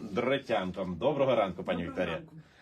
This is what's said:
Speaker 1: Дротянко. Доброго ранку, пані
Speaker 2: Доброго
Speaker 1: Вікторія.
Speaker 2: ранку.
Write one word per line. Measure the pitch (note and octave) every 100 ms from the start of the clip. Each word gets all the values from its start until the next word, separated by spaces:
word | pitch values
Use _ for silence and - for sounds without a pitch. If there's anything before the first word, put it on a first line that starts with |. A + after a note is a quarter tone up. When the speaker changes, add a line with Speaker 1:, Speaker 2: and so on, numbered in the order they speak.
| A2
Speaker 1:
Дротянко. | G2+ B2 C3+ - A2 F#2 F2+ F2+ E2+
Доброго | B2+ C#3+ C3+
ранку, | A#2 G2 F2
пані | F#2+ F2
Speaker 2:
Доброго | E2+
Speaker 1:
Вікторія. | - F2 E2
Speaker 2:
ранку. | E2 D#3+ - -